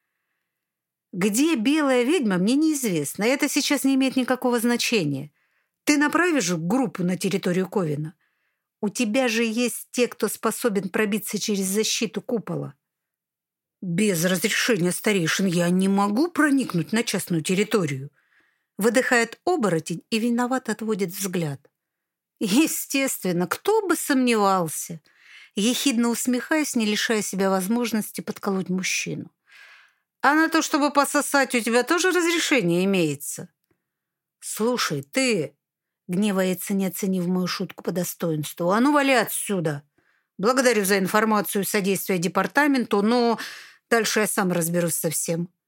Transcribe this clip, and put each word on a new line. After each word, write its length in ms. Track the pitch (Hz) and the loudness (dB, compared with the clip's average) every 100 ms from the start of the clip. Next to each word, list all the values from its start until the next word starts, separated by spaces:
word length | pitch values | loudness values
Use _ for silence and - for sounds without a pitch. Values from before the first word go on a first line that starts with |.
| _ _ _ _ _ _ _ _ _ _ _ | _ _ _ _ _ _ _ _ _ _ _
«Где 420 | 185 208 208 311 294 | -2 0 2 2 2
белая 480 | 220 311 285 254 | 2 2 4 2
ведьма, 340 | 240 359 220 180 | 2 2 2 2
мне 180 | 196 277 | 2 4
неизвестно, 680 | 320 294 240 165 143 - | 2 2 0 -2 -2 -2
это 240 | 214 277 294 | 0 2 0
сейчас 360 | 294 - 285 | 0 0 0
не 100 | 269 | 2
имеет 220 | 269 269 262 | 2 2 0
никакого 440 | 240 254 247 240 | 0 0 2 2
значения. 720 | 240 240 - 226 147 135 151 _ _ _ _ _ | 2 0 0 0 0 -4 -8 _ _ _ _ _
Ты 140 | - 294 | 0 2
направишь 540 | 294 311 349 294 175 | 2 2 2 0 0
группу 520 | 170 170 269 233 - | -2 0 0 0 -2
на 120 | 180 180 | -4 -2
территорию 540 | 196 190 190 180 185 | -2 -2 0 -2 0
Ковена? 460 | 208 160 147 156 - _ _ _ _ _ _ | -2 -2 -4 -6 -12 _ _ _ _ _ _
У 60 | 214 | -6
тебя 400 | - 233 254 254 | -2 0 0 0
же 160 | 220 233 | 0 0
есть 420 | 220 240 - - | 0 -2 -4 -8
те, 180 | - 233 | -2 -2
кто 180 | - 208 | 0 -4
способен 600 | - 220 - 247 196 180 | -2 -4 -2 -2 -2 -2
пробиться 500 | 220 214 214 - 208 | -2 -2 -2 -4 -6
через 280 | - 202 190 | -2 -2 -2
защиту 540 | 202 214 - 220 202 | -2 -2 -2 -4 -6
купола». 520 | - 233 - 156 139 - _ _ _ _ _ _ _ _ _ _ | -4 -6 -4 -8 -8 -14 _ _ _ _ _ _ _ _ _ _
«Без 440 | 190 170 214 170 175 | -4 0 0 2 0
разрешения 680 | 185 214 - - 202 180 | 0 0 0 0 2 0
старейшин 540 | 170 220 196 160 - 190 | 0 0 0 0 0 0
я 240 | 170 170 | 2 2
не 180 | 185 190 | 2 2
могу 420 | 196 202 208 339 | 2 2 2 0
проникнуть 640 | - 294 277 240 170 156 | 2 2 2 0 -2 0
на 120 | 220 | -2
частную 380 | 233 190 - 165 | -2 -4 -2 -4
территорию», 720 | 151 185 214 220 156 135 143 _ _ _ _ _ _ - | 0 0 2 0 0 -4 -10 _ _ _ _ _ _ 0
выдыхает 600 | 220 240 247 240 226 - - | 2 2 2 2 0 -4 -2
оборотень 580 | 359 208 160 - 170 - | 0 2 0 -4 -10 -4
и 100 | 226 | -2
виновато 540 | 240 233 247 262 - | 0 0 0 -2 -4
отводит 380 | 214 220 208 190 | -6 -4 -4 -4
взгляд. 580 | 185 196 175 156 135 _ _ _ _ _ _ _ _ | -4 -6 -4 -4 -6 _ _ _ _ _ _ _ _
«Естественно, 1080 | 208 226 320 - - 277 269 - 185 175 175 | 0 2 2 0 -4 -2 -2 -2 -2 -2 -2
кто 400 | - - 440 392 | -2 0 0 2
бы 80 | 330 | -2
сомневался?» 1040 | - 262 247 226 196 190 160 - - 170 _ _ - - - - | 0 2 4 4 4 2 0 -6 -10 -14 _ _ -20 -20 -10 -2
Ехидно 540 | 214 247 277 233 233 | 0 2 0 2 0
усмехаюсь, 640 | 226 - 247 - 311 294 233 | 0 -2 -2 0 -2 0 0
не 100 | 208 | 0
лишая 360 | 208 - 214 | 0 0 -2
себя 280 | 190 190 196 | -2 0 2
возможности 720 | 190 185 233 233 220 - - | 2 0 -2 0 -2 -4 -10
подколоть 480 | - - - 190 185 | -12 -6 -4 -2 -2
мужчину. 640 | 185 180 - 170 156 - _ _ - - - _ _ _ _ | -4 -2 -4 -6 -8 -12 _ _ -20 -20 -20 _ _ _ _
«А 120 | 262 | 4
на 160 | 302 320 | 4 4
то, 120 | 320 | 2
чтобы 300 | - 302 285 | 0 0 2
пососать, 640 | 285 277 294 - 277 262 247 | 2 2 0 2 0 2 0
у 60 | |
тебя 220 | 226 240 | 2 0
тоже 260 | 247 339 370 | 2 2 2
разрешение 720 | 359 339 339 - 269 175 170 | 2 2 0 2 2 2 2
имеется?» 640 | 190 190 160 143 - - 170 _ _ _ _ _ _ _ _ _ | 2 2 0 -2 -8 -12 -14 _ _ _ _ _ _ _ _ _
«Слушай, 640 | - - 226 247 - 147 | -12 -2 -2 0 -2 -4
ты», 520 | 135 262 262 208 139 - _ _ _ _ - | -4 -2 0 0 -2 -10 _ _ _ _ -6
гневается, 640 | 180 208 190 185 180 - | -2 0 2 0 -2 -2
не 120 | 196 190 | -2 -2
оценив 420 | - 196 185 175 | -2 -2 -2 0
мою 200 | 185 175 | 0 -2
шутку 360 | - 180 - | -4 -8 -8
по 80 | - | -6
достоинству, 800 | 180 175 - 175 151 147 - 175 | -4 -6 -4 -4 -2 -4 -4 0
«а 80 | 208 | 2
ну 120 | 269 | 4
вали 220 | 294 269 | 4 4
отсюда! 680 | 247 202 - - 190 160 143 - _ _ _ _ - | 2 2 -4 -4 -2 -2 -4 -10 _ _ _ _ -2
Благодарю 460 | 196 262 247 214 | 0 2 2 2
за 140 | 190 202 | 2 0
информацию 640 | 185 214 220 214 - 202 | 2 2 2 2 0 -4
и 40 | 190 | -2
содействие 540 | 214 190 185 - 185 | -2 0 -2 -2 -2
департаменту, 800 | 180 190 190 - 294 269 220 202 | 0 -2 0 2 2 2 0 0
но 380 | 208 247 233 226 - - - _ _ | 2 2 2 0 -6 -14 -20 _ _
дальше 320 | 233 208 220 | 0 2 0
я 60 | 208 | 0
сам 240 | - 185 | 0 0
разберусь 440 | 175 165 175 170 - | 0 0 0 -2 -2
со 140 | 165 | -4
всем», 400 | 151 - 165 170 _ | -4 -4 -4 -6 _